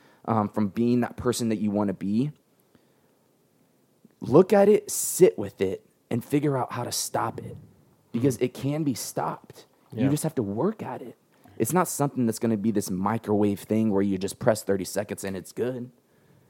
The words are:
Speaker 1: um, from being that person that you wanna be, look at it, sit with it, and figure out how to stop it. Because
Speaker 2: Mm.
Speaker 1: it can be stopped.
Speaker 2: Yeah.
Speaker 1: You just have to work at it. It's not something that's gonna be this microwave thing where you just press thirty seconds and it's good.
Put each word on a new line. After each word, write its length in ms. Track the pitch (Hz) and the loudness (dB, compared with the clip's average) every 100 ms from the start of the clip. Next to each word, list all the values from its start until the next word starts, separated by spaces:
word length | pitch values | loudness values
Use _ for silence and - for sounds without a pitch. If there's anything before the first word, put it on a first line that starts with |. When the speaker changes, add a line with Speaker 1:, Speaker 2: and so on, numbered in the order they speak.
| - _ | -20 _
Speaker 1:
um, 240 | - 110 104 | -2 0 0
from 200 | 110 104 | 0 -2
being 320 | 113 120 123 | 0 2 2
that 160 | 117 - | 0 -2
person 320 | 123 113 117 | -2 0 -2
that 100 | 107 | 0
you 120 | 104 | 0
wanna 240 | 101 104 | 0 0
be, 380 | 92 95 110 147 - _ _ _ _ _ _ _ _ _ _ _ _ _ _ _ _ - - | -2 -2 0 -2 -4 _ _ _ _ _ _ _ _ _ _ _ _ _ _ _ _ -20 -10
look 320 | - 139 185 | 4 6 8
at 160 | 202 202 | 6 6
it, 220 | 208 - | 4 2
sit 480 | - - - 185 - | -6 -4 4 4 4
with 220 | 101 - | -4 -2
it, 240 | 95 98 _ _ - | -2 -4 _ _ -6
and 140 | 117 | -4
figure 320 | - 147 147 131 | 0 0 0 0
out 160 | 117 | -2
how 120 | 120 | -6
to 80 | 120 | -6
stop 460 | - - 113 113 - | -6 -4 -4 -4 -6
it. 160 | - - - - _ _ _ | -12 -14 -20 -20 _ _ _
Because 240 | 117 135 117 | 0 0 2
Speaker 2:
Mm. 60 | |
Speaker 1:
it 120 | 123 | -2
can 300 | - 135 151 | -2 -4 -2
be 80 | 143 | -2
stopped. 720 | 110 - - 160 - - - - _ _ | -2 -6 -6 -6 -6 -14 -20 -20 _ _
Speaker 2:
Yeah. 140 | 113 | -2
Speaker 1:
You 60 | 135 | 0
just 120 | 147 | 0
have 120 | 156 | -2
to 80 | 135 | -2
work 400 | 101 104 180 220 | -4 -2 -2 -4
at 180 | - - | -8 -10
it. 160 | 120 - _ _ - - | -12 -18 _ _ -14 -6
It's 140 | - | 0
not 160 | 175 170 | 0 0
something 380 | - 143 - 117 | 0 -2 0 0
that's 120 | 110 | 0
gonna 200 | 113 107 | 0 0
be 120 | 110 | 0
this 200 | 104 - | 0 -2
microwave 720 | 92 98 113 - 104 104 98 | -2 0 -2 0 2 2 0
thing 300 | - 110 110 | -2 0 2
where 120 | 98 | 2
you 160 | 101 95 | 2 0
just 200 | 98 - | -4 -2
press 240 | 127 107 | 0 2
thirty 220 | - 98 | 0 -2
seconds 400 | 87 - 107 98 | -2 -4 -6 -6
and 120 | 98 95 | -6 -8
it's 160 | - | -8
good. 380 | - 120 127 123 - _ _ _ _ _ | -6 -4 -6 -10 -16 _ _ _ _ _